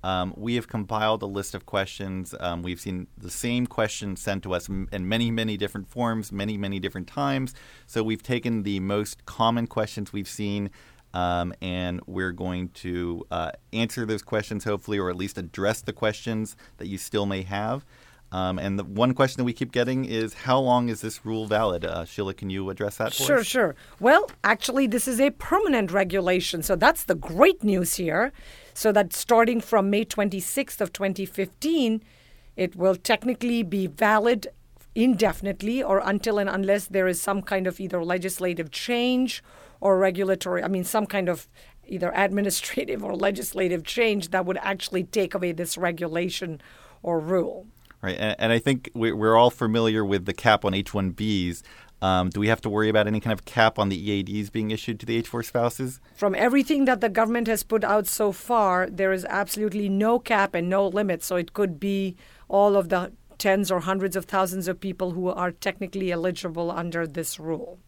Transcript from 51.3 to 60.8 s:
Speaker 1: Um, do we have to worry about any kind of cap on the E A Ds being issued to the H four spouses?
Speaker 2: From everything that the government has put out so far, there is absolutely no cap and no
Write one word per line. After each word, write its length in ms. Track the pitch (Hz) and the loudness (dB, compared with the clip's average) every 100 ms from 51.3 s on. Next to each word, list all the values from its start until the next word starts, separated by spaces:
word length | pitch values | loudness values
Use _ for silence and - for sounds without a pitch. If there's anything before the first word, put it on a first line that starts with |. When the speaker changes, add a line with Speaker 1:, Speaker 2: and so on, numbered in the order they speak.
| 101 90 87 - - - - | 0 0 -4 -12 -20 -20 -2
Speaker 1:
Um, 280 | 95 92 92 | 2 4 2
do 100 | 101 | 2
we 80 | 107 | 2
have 140 | 113 | 2
to 80 | 117 | 0
worry 180 | 104 107 | 2 4
about 200 | 107 104 | 4 4
any 120 | 107 | 0
kind 140 | 110 | 0
of 100 | 104 | -4
cap 340 | - - 110 - | -2 4 4 4
on 120 | 101 | 0
the 200 | 92 101 | 0 -2
E 100 | 101 | -2
A 20 | |
Ds 260 | 95 104 101 | -2 -4 -4
being 220 | 117 107 | -4 -4
issued 300 | 110 - 110 | -4 -6 -6
to 40 | 113 | -2
the 120 | 117 | -2
H 100 | 113 | -2
four 160 | 120 | -6
spouses? 560 | 117 120 120 - 127 131 - - | -2 0 0 0 -8 -8 -20 -2
Speaker 2:
From 180 | 202 | 0
everything 520 | 190 240 277 269 294 262 | 2 4 4 4 4 4
that 160 | 240 | 4
the 80 | 226 | 2
government 380 | 196 220 240 226 | 2 2 2 0
has 140 | 220 | -2
put 220 | - 220 | 0 0
out 240 | 202 214 202 | 4 2 2
so 240 | - 208 | 0 0
far, 580 | 190 - 233 196 180 185 | 0 0 4 4 2 0
there 220 | 185 190 | 0 0
is 140 | 190 175 | 0 -2
absolutely 640 | 190 202 208 214 202 202 | -2 -2 -2 -2 -2 0
no 280 | 196 214 240 | 2 4 2
cap 380 | - 220 196 175 | 2 2 2 0
and 140 | 175 | 0
no 180 | 190 | 2